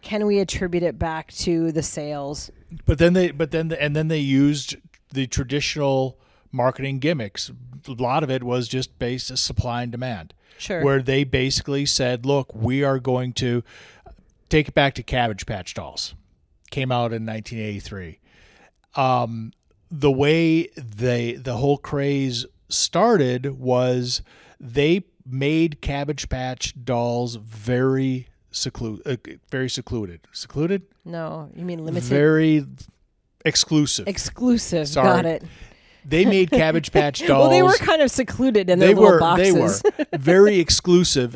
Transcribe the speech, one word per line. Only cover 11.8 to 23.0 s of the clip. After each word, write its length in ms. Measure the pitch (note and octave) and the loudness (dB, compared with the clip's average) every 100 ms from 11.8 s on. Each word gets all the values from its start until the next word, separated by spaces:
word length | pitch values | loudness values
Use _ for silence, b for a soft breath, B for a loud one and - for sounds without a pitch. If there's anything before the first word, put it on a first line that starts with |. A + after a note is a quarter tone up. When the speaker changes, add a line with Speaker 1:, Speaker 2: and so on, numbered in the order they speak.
| C#3+ | -2
Speaker 2:
said, 400 | - B2+ B2 B2+ | -2 -2 -2 0
"Look, 280 | C#3+ B2+ A#2 | -2 -2 -4
we 280 | A2+ C3 | -2 0
are 140 | C#3 C3+ | 0 -2
going 340 | B2+ B2 B2+ | -2 -2 -4
to 300 | A#2+ B2+ A#2+ - B B B B - _ _ _ | -4 -2 -2 -4 B B B B -20 _ _ _
take 180 | D#3 D3+ | 0 2
it 60 | - | 2
back 180 | C#3 - | 2 0
to 80 | |
Cabbage 420 | A#2 C3 A#2 G2+ - | -6 -2 -2 -4 -8
Patch 280 | G#2+ F2+ | -10 -10
Dolls." 400 | - D#2 - - - _ _ _ _ _ | -12 -12 -10 -12 -14 _ _ _ _ _
Came 220 | - C3 | -6 -2
out 220 | B2 A#2+ | -2 -2
in 100 | A2+ A2 | -4 -6
nineteen 340 | A2 G#2+ A#2 | -8 -10 -8
eighty-three. 600 | G#2+ G2+ - G2+ F2 D#2 b b b b b b _ - | -8 -8 -10 -14 -14 -18 b b b b b b _ -2
Um, 580 | C3 B2 A#2+ A2+ A2+ - _ _ _ | 0 0 -2 -8 -12 -18 _ _ _
the 220 | D#3 C#3+ | 0 0
way 560 | C3 C#3+ D#3+ E3 D#3+ - - | 2 2 2 4 2 -2 -10
they, 560 | B2 G#2 B2 A#2+ A#2+ | -16 -4 -2 0 -2
the 240 | A#2+ B2+ A#2 | -6 -8 -2
whole 220 | C#3+ C#3+ | 0 0
craze 680 | - D3 C#3 C#3 C3+ A#2+ B2+ _ _ | -2 -4 -2 0 -2 -4 -8 _ _
started 880 | - - E3+ | -4 -2 2